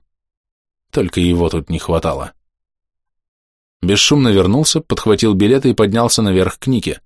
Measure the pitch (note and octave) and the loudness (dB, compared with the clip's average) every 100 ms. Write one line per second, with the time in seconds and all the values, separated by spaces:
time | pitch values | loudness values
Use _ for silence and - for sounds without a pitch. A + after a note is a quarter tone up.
0 | _ _ _ _ _ _ _ _ _ - | _ _ _ _ _ _ _ _ _ -4
1 | F#2+ - F2 F2 E2+ E2+ D#2 E2 - E2+ | -4 0 0 2 0 -2 -6 -8 -4 -4
2 | D#2+ C#2 C2 - _ _ _ _ _ _ | -2 -6 -10 -16 _ _ _ _ _ _
3 | _ _ _ _ _ _ _ _ F2+ G#2 | _ _ _ _ _ _ _ _ -2 0
4 | - D3 B2+ G2 F#2 A#2 D#3 D#3+ - G2+ | 2 2 4 2 2 2 0 -2 -4 -4
5 | - G2+ A2+ G2 G#2 C3+ C3 A2 G#2 A2 | 0 2 2 2 2 2 2 2 0 0
6 | A#2 - G#2+ F#2+ F2+ - - B2+ - - | 0 0 0 0 0 -2 -2 -2 -2 -8